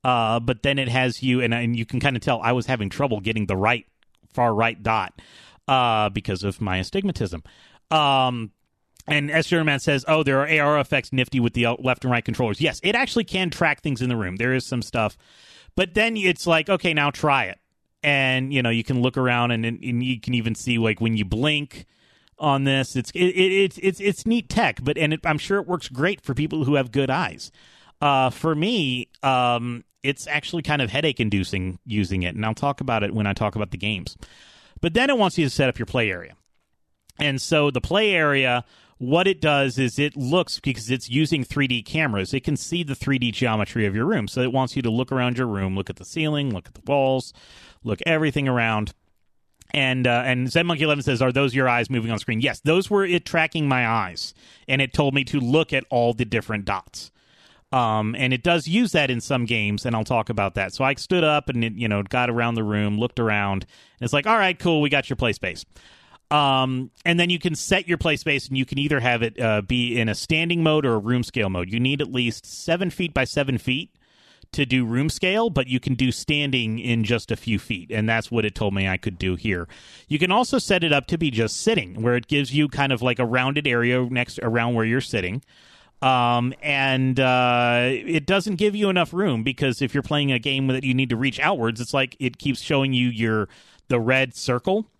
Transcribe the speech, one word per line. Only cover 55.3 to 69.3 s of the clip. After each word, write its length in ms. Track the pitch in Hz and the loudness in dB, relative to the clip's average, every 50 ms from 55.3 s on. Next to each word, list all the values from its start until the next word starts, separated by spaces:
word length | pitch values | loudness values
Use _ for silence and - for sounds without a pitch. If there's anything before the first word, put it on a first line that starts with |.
| - 143 | -2 -2
look 320 | 127 120 131 160 160 - - | 0 2 2 2 2 2 -2
at 100 | 135 127 _ | -4 -2 _
all 240 | 131 120 117 120 117 | 0 2 2 2 2
the 100 | 107 123 | 0 -2
different 400 | 107 113 113 98 - 110 107 98 | -2 -2 -4 -2 -2 -6 -6 -4
dots. 480 | 98 101 95 - - - - - - _ _ _ _ _ _ _ _ _ _ _ _ - | -4 -6 -6 -8 -12 -18 -18 -18 -18 _ _ _ _ _ _ _ _ _ _ _ _ 0
Um, 420 | 127 120 110 110 107 107 107 117 | 0 2 2 2 0 0 -2 -2
and 160 | - 135 127 131 | 0 0 0 0
it 100 | 123 - | 0 2
does 220 | 180 170 170 151 | 2 2 2 2
use 280 | 156 165 226 247 214 - | 0 2 2 2 2 2
that 180 | 165 147 131 | 2 2 2
in 80 | 127 117 | 0 -2
some 240 | - - 143 123 120 | -2 -2 0 0 0
games, 420 | 113 123 110 104 104 104 104 - | 0 0 0 0 0 -2 -2 -2
and 80 | 131 117 | -2 -2
I'll 120 | 110 110 | -2 -2
talk 240 | - 127 113 107 - | 0 0 -2 0 -2
about 260 | 117 104 101 98 - | -2 -2 -2 -2 0
that. 180 | - 98 92 - | -2 -4 -4 -2
So 120 | - 135 | -2 0
I 80 | 131 143 | 0 0
stood 320 | - - - 185 180 165 | -2 -2 0 2 2 4
up 240 | 151 151 147 139 - | 4 2 0 0 -2
and, 160 | 135 120 113 | -2 -2 -2
it, 80 | 113 107 | -2 -2
you 160 | 92 120 110 | -4 -2 0
know, 120 | 104 101 | 0 0
got 280 | 101 95 - 123 123 123 | -2 0 0 0 0 0
around 260 | 117 120 117 117 117 | 0 0 0 0 0
the 80 | 113 110 | -2 -2
room, 340 | 104 104 104 104 104 104 | 0 0 0 0 0 0
looked 220 | 107 117 120 _ - | 0 -2 -2 _ 0
around, 440 | 117 110 107 104 101 101 98 95 - - - - - _ _ _ | 0 2 2 2 0 0 -2 -2 -4 -8 -16 -20 -20 _ _ _
and 60 | 123 | -4
it's 80 | 117 - | 0 0
like, 120 | 143 139 | 0 2
"All 120 | 214 226 | 2 2
right, 200 | 226 196 185 175 | 4 4 2 0
cool, 220 | - - 180 165 151 | 0 0 2 2 4
we 100 | 147 147 | 2 2
got 200 | 151 143 131 - | 2 0 0 -2
your 80 | 139 | -4
play 160 | - 127 117 104 | -2 0 0 0
space." 320 | - - 92 80 - - _ _ - - - - - _ _ - - _ _ | -2 -4 -8 -8 -8 -14 _ _ -20 -20 -20 -20 -20 _ _ -20 -20 _ _
Um, 600 | 143 151 147 139 135 131 131 131 131 127 131 - _ _ _ | 2 2 4 4 4 2 2 0 -2 -4 -6 -8 _ _ _
and 140 | 170 170 170 | 0 2 2
then 120 | 175 175 | 2 2
you 80 | 180 165 | 0 0
can 160 | - 180 156 | 0 -4 -4
set 320 | 143 - - 190 185 - | -4 0 0 0 0 2
your 100 | 180 170 | 0 -2
play 180 | 151 - 170 151 | 0 2 0 0
space, 320 | 135 - 160 143 139 - | 0 0 -2 -2 -2 -2
and 80 | - 135 | -2 -2
you 80 | 131 131 | -2 -2
can 140 | - - | 0 -2
either 220 | 139 143 147 147 139 | -2 0 0 0 2
have 240 | 117 127 120 117 117 | 2 2 2 2 0
it, 180 | 113 | -2